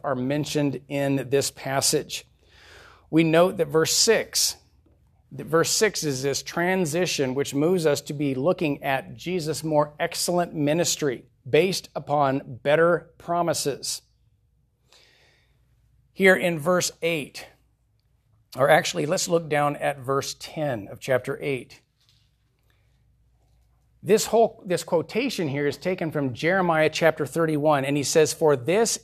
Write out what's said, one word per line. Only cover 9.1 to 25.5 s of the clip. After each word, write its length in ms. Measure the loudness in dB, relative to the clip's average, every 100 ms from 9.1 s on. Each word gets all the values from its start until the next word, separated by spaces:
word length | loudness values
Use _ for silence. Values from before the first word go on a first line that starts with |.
Jesus' 480 | -12 -6 -4 -4 -6
more 320 | 0 0 0 -2
excellent 520 | -6 -2 -2 0 -2
ministry 760 | -2 0 2 0 -2 -2 -4 -10 _ 2
based 420 | 2 2 -2 -8
upon 640 | -10 -2 0 2 0 -6 -4
better 480 | 2 4 4 2 -2 -14
promises. 840 | -4 -2 0 -2 -4 -4 -8 -10 -14 _ _ _ _ _ _ _ _ _ _ _ _ _ _ _ _ _ _ _ _
Here 220 | 2 4
in 240 | 4 2 0
verse 320 | 0 0 0 -4
eight, 440 | -4 -4 -6 -14 -20 _ _ _ _ _ _ _ _ _ _ 0
or 120 | 6
actually, 380 | 6 4 -2 -2
let's 220 | -2 0
look 200 | 0 0
down 280 | 0 0 0
at 240 | -4 -4
verse 340 | -2 -2 -4
ten 540 | -10 -12 -6 -4 -4 -8
of 100 | -10
chapter 400 | -2 0 -2 -6
eight. 420 | -6 -6 -10 -20 _ _ _ _ _ _ _ _ _ _ _ _ _ _ _ _ _ _ _ _ _ _
This 260 | 0 2 4
whole, 360 | 4 4 0
this 200 | -4 -4
quotation 640 | 0 -2 0 -4 -4 -2
here 180 | -4